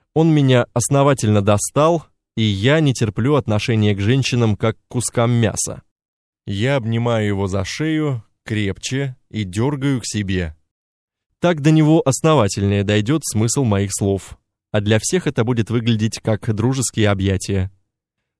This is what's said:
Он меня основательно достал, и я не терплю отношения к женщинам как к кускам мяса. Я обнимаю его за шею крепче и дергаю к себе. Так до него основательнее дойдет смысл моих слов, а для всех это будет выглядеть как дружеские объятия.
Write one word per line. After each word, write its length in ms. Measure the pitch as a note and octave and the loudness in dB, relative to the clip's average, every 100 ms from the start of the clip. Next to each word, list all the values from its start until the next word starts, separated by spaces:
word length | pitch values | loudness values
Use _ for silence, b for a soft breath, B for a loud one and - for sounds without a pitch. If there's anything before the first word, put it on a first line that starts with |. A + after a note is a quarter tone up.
| _ | _
Он 200 | D3+ E3 | 0 4
меня 320 | D3+ C3+ B2+ A#2+ | 4 4 2 2
основательно 720 | B2 - C#3 C#3 C#3 G#2+ G#2 | -2 0 2 2 2 2 2
достал, 600 | G2+ G#2 - C#3+ D#3 E3+ - _ _ - | 4 0 0 0 2 2 -4 _ _ -2
и 60 | |
я 360 | A2 F#2+ A2+ D#3 | 0 0 2 2
не 140 | D3 | 2
терплю 420 | B2 A2 - A#2+ C#3+ | 0 -2 -2 0 0
отношения 600 | - G#2+ - A2 G#2 G2 | 0 -2 0 0 2 0
к 40 | |
женщинам 560 | G2+ C3+ B2+ B2 A2+ G2+ | 0 0 0 0 0 0
как 220 | A2+ - | -2 -4
к 100 | _ | _
кускам 440 | B2 - - A#2 | -6 -4 0 0
мяса. 520 | A#2+ G#2+ - - - - _ _ _ _ _ - | 2 0 -2 -6 -8 -16 _ _ _ _ _ -10
Я 280 | G2 A#2+ C#3+ | -4 -2 -2
обнимаю 500 | A2+ A#2 A#2+ A2+ G#2 | -2 -2 0 0 0
его 200 | G2 G2 | 0 -2
за 160 | F#2+ | -2
шею 600 | F#2 - D#3 D#3 D3+ B2 - _ | -4 -4 -4 -2 -2 -4 -10 _
крепче 760 | - G#2+ G2+ F#2+ - C3 C#3 B2+ _ | -8 -4 -4 -6 -6 -4 -6 -8 _
и 140 | A2 | -8
дергаю 580 | F#2+ F#2 C3 D3 C#3+ C3 | -6 -2 -2 -2 -2 -4
к 40 | - | -4
себе. 500 | G#2+ G2 F#2 E2 - _ _ _ _ _ _ _ _ | -6 -2 -4 -4 -10 _ _ _ _ _ _ _ _
Так 220 | F3 D#3+ | -2 2
до 80 | C#3+ | 4
него 320 | D#3 D3+ D#3+ | 4 6 4
основательнее 800 | C3+ - D#3+ D3+ G2+ - G2+ G2+ | 2 0 2 2 2 0 0 0
дойдет 380 | G2+ G#2+ G#2+ D#3 | 2 0 0 -2
смысл 400 | - G#2+ A#2 C#3+ | -2 -2 0 0
моих 280 | B2 G2+ G2 | 0 0 0
слов, 460 | - G2+ G2 - - _ _ _ | -2 0 -2 -4 -20 _ _ _
а 100 | G#2+ | -2
для 160 | G#2 A2 | 2 0
всех 280 | - F#3 D#3+ | 0 -2 -2
это 160 | B2+ | -2
будет 260 | A2+ A#2 G2 | 0 0 0
выглядеть 500 | A#2 A#2 A2 A2 - | -2 0 0 0 -2
как 320 | - G#2+ - G2+ | -4 -4 -2 -2
дружеские 540 | A#2+ C3+ A#2 - G#2 | 0 -2 -4 0 0
объятия. 640 | G2 F#2+ F#2 - G2 F#2+ _ _ _ _ _ _ | 0 0 -2 -2 -4 -4 _ _ _ _ _ _